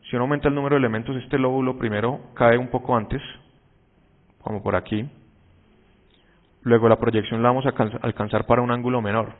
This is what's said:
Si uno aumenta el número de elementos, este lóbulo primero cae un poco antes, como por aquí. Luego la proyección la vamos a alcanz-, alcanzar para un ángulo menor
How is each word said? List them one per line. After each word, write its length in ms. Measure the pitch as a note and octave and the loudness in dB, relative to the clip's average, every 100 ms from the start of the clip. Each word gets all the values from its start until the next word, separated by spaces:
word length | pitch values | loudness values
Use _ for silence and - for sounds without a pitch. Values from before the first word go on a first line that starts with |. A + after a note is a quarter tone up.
| - | -6
Si 80 | B2 | -4
uno 100 | B2+ | -2
aumenta 220 | D3 D3 | 0 0
el 80 | C#3+ | 0
número 200 | C#3 C#3+ | 0 2
de 40 | |
elementos, 360 | B2 A2 A#2+ C3 | 2 -2 -4 -8
este 240 | B2+ C#3+ | -4 0
lóbulo 400 | C3 C3 C3 C3 | 0 0 -2 -2
primero 400 | A#2 G#2 A2+ C3+ - - | -4 -2 -2 -4 -12 2
cae 220 | A#2+ A#2+ | 4 4
un 80 | B2+ | 2
poco 280 | B2+ B2 A#2+ | -4 0 -2
antes, 260 | G#2 C3 - - _ _ _ _ _ _ _ _ _ _ | 0 -8 -8 -20 _ _ _ _ _ _ _ _ _ _
como 200 | - G#2 | -10 -6
por 140 | G2+ F#2 | -2 -2
aquí. 340 | - G#2+ C3+ - _ _ _ _ _ _ _ _ _ _ _ _ _ _ | -2 -6 -6 -14 _ _ _ _ _ _ _ _ _ _ _ _ _ _
Luego 260 | B2 A#2 A2+ | 4 6 6
la 100 | A2 | 4
proyección 440 | A#2 A2 G2+ A2+ | 4 0 -2 0
la 80 | A#2+ | 2
vamos 160 | C3 C3+ | 2 0
a 40 | |
alcanz-, 300 | - G#2+ A#2 | 0 -2 -2
alcanzar 440 | A#2+ - G#2+ G#2+ - | -6 -4 -2 -2 2
para 160 | A#2+ | 0
un 80 | B2 | 2
ángulo 320 | A#2+ B2 B2+ | -2 -2 -2
menor 320 | G#2 G#2+ G#2 - | -2 -2 -4 -8